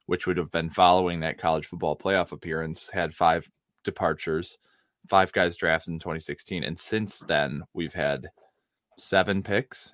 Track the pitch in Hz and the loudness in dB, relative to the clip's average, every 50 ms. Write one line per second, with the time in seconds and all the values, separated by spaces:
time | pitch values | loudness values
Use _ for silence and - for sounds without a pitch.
0 | _ - 90 - - 95 87 87 80 80 - 82 82 82 - 95 92 87 90 92 | _ -4 -4 -2 0 0 0 0 -2 -2 -2 -2 -2 -2 4 6 8 8 8 6
1 | 92 87 87 82 80 80 - - - 82 80 78 76 - 90 85 87 80 71 - | 4 2 0 -2 -2 -4 -4 0 0 0 0 0 -2 -6 -8 -4 -2 -2 -2 -2
2 | - 95 98 92 85 - 80 73 - 85 78 80 80 80 80 - - - - 92 | 0 2 2 2 0 -2 -6 -10 -6 -4 -4 -4 -4 -6 -8 -10 -12 -6 -4 -4
3 | 85 80 - - 87 82 82 85 - - _ _ _ _ _ _ - 101 - - | -4 -4 0 2 4 4 4 2 -2 -8 _ _ _ _ _ _ -8 -8 -4 0
4 | - 82 80 - - 82 78 80 87 - - - _ _ _ _ _ _ _ _ | 0 0 0 -2 -2 -2 -2 -2 -4 -6 -12 -16 _ _ _ _ _ _ _ _
5 | - - 98 95 92 87 - 98 90 87 85 - 92 82 80 80 - 87 82 82 | -4 4 4 4 4 4 2 2 2 2 0 0 2 2 2 2 0 -6 -8 -6
6 | - 87 80 80 - - 73 - - - 98 85 - - 87 - - - 110 110 | -6 -6 -6 -6 -6 -8 -10 -10 -8 -8 -6 -6 -4 -6 -6 -8 -4 -2 -2 -2
7 | 110 95 - - - - 80 76 71 67 71 71 - - - 90 85 76 - 90 | -2 -4 -8 -10 -4 0 0 2 2 0 -2 -8 -10 -10 -8 -8 -8 -6 -4 -2
8 | 71 73 71 65 64 - - _ _ _ _ _ _ _ _ _ _ _ _ - | 0 0 -2 -2 -6 -14 -20 _ _ _ _ _ _ _ _ _ _ _ _ -12
9 | - - 101 95 90 104 95 98 95 101 101 104 - - - - - - | -4 2 2 2 4 2 0 -2 0 0 0 0 -2 -4 -10 -14 -14 -16